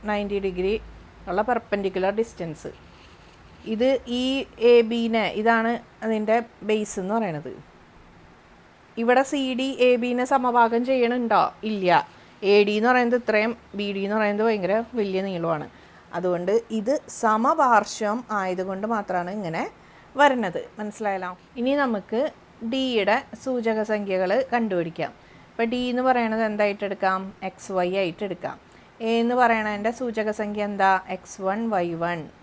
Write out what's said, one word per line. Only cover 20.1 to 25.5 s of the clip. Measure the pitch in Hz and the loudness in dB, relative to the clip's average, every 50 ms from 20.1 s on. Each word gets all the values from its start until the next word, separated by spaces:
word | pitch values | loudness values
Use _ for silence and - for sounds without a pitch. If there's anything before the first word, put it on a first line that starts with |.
| - 269 | 2 4
വരണത്. | 285 285 262 247 214 185 170 156 - - - - | 4 6 6 2 -2 -2 -4 -6 -8 -8 -12 -10
മനസ്സിലായല്ലോ? | 214 214 202 - 226 208 196 185 185 180 180 - - _ - - | -10 -10 -8 -4 -4 -4 -2 -2 -6 -8 -10 -14 -20 _ -8 -4
ഇനി | 233 262 277 285 285 | -2 0 0 2 0
നമുക്ക് | 254 226 202 185 - 220 226 285 302 - - - _ - - 226 226 | 0 0 -4 -4 -4 -2 -2 -2 -2 -4 -10 -20 _ -18 -10 -8 -4
ഡിയുടെ | 240 269 262 262 247 220 196 196 214 262 269 - - - | -2 -2 -2 0 0 2 2 2 2 0 0 -6 -16 -10
സൂചക | - 262 254 247 226 226 220 220 214 220 | -6 -4 -4 -2 0 0 0 0 -2 -2
സംഖ്യകൾ | 214 208 202 196 190 185 190 180 202 247 - - 233 | -2 -4 -2 -2 -2 0 0 2 0 0 0 0 -2
കണ്ടുപിടിക്കാം. | 240 226 214 190 175 165 165 160 - 156 - - - - - - - - - | -2 0 0 0 -2 -2 -4 -4 -6 -8 -8 -8 -14 -20 -20 -20 -20 -20 -18